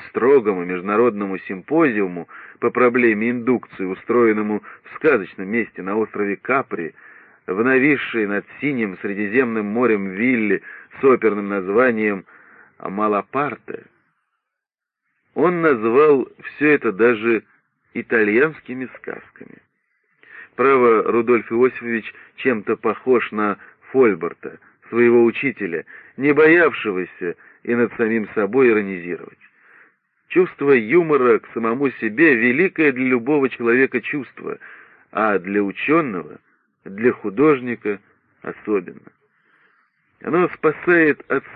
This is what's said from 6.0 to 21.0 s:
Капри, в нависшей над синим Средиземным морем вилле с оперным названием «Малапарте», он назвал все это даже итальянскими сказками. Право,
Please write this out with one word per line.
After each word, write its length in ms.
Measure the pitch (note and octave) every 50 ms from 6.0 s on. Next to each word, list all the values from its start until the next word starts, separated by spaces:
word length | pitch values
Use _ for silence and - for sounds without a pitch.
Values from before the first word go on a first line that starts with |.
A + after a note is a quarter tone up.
| A2 - - G2+ G#2 G2+ G2
Капри, 580 | - - - - F#2 F#2 - - E2+ E2 D2+ - - - - - - - _ _ _ _
в 160 | - F#2 G2 A#2
нависшей 640 | C3 C3 C3 C3 D3+ C#3+ A#2+ - - - A#2 G#2+
над 180 | G2 G2+ G2+ - - - -
синим 360 | C3 D3 C#3 A#2+ A2 G2+ F2+ -
Средиземным 680 | - G#2 G2+ G2 G#2+ G2 G#2+ C3 C3 A#2 A2+ A2 G#2
морем 420 | G2+ G#2 A#2 B2+ A#2 A2 G2+ G2 G2
вилле 500 | F#2 G2 A#2 B2+ C3 A#2 G#2+ G2+ F#2+ F2+ - - - - - _ - -
с 20 | -
оперным 460 | C#3 B2 - G#2+ A2 G#2 G#2 G2+ G2
названием 760 | G2+ G2 F2+ F#2 G2+ A#2 B2+ B2+ A#2 A2 G#2+ G#2+ G2+ F#2+ - _ - - _ _ - - - _ _ _
«Малапарте», 1040 | - - F#2+ G2+ G#2+ G#2+ G#2 G2+ F#2+ - - C3 D3 C#3 A2 - _ - - - - _ _ _ _ _ _ _ _ _ _ _ _ _ _ _ _ _ _ _ _ _ _ _ _ _ _ _ _ _ _
он 280 | D3 D3+ F3+ F3+ E3+
назвал 680 | E3 D#3+ C3+ A2 G#2+ A2+ A2+ C#3 D3+ D#3 C#3+ C3 A2+ - - _ -
все 260 | - - - C#3 D3+
это 240 | D3 C#3 - A2+ G2
даже 500 | F#2 A2+ B2 A#2+ G#2 A2 A#2 A2+ G#2 - _ _ _ _ _ _ _ _ _ _
итальянскими 960 | A#2+ A2+ - B2 A2+ G#2+ G#2 G#2+ A#2 C#3+ D#3+ D3 - _ - B2+ C3 C3 A2+ -
сказками. 600 | - - - - - - - _ - - - - - _ _ _ _ _ _ _ _ _ _ _ _ _ _ - - - - _
Право, 480 | - B2 C#3 C3+ B2+ B2 A#2+ A2+ G#2+